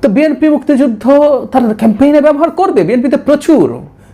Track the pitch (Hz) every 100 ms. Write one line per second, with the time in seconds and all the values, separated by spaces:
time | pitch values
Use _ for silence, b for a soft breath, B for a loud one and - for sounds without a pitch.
0 | 277 202 311 294 311 302 - 277 277 214
1 | 226 285 294 269 220 262 240 214 226 214
2 | 277 294 285 294 320 311 381 285 165 240
3 | 247 277 - 285 - 302 143 120 143 _
4 | b